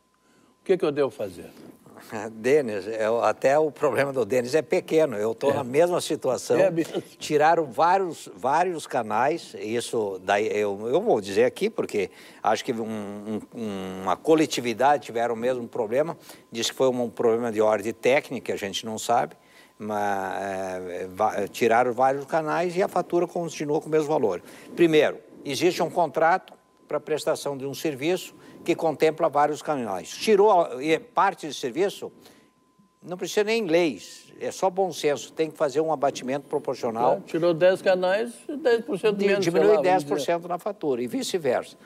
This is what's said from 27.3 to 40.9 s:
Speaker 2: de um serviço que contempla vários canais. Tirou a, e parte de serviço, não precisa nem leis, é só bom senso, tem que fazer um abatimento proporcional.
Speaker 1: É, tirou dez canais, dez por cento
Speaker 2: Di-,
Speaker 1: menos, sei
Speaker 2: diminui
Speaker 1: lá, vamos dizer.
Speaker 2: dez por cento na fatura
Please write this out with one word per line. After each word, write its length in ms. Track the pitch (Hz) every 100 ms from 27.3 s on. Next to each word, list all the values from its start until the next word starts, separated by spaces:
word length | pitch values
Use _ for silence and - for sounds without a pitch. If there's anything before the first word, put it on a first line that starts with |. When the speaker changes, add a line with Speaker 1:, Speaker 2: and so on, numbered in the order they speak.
| 151 143 139
Speaker 2:
de 80 | 135
um 80 |
serviço 640 | 127 165 131 156 180 - - - -
que 120 | - 160
contempla 540 | 165 139 156 156 165
vários 320 | 143 147 147
canais. 480 | - 143 113 95 -
Tirou 420 | - - 202 214
a, 320 | 185 160 127
e 140 | 151 160
parte 480 | - - 190 185 156
de 60 |
serviço, 580 | 127 131 131 196 - 98 - - - _ _ _ _ _ _
não 160 | 143 175
precisa 260 | - 214
nem 220 | 208 226 196
leis, 640 | 165 175 101 - - - -
é 100 | -
só 180 | - 190
bom 220 | 185 190
senso, 380 | 143 147 135 -
tem 180 | - 160
que 60 | -
fazer 240 | 151 131
um 100 | 160
abatimento 560 | 147 139 135 123 139 -
proporcional. 640 | 147 139 123 123 110 123
Speaker 1:
É, 80 | 196 -
tirou 260 | 165 175
dez 280 | 160 180 185
canais, 500 | 196 185 180 202 240 - - 285
dez 220 | 302 233 220
por 120 | 190
cento 200 | 220 202
Speaker 2:
Di-, 80 | 196
Speaker 1:
menos, 180 | 202
sei 80 | 175
Speaker 2:
diminui 160 | 165 160
Speaker 1:
lá, 140 | 208
vamos 20 |
dizer. 160 | 180 185
Speaker 2:
dez 40 |
por 160 | 143 143
cento 260 | 135 170 170
na 100 | 175
fatura 440 | 214 202 156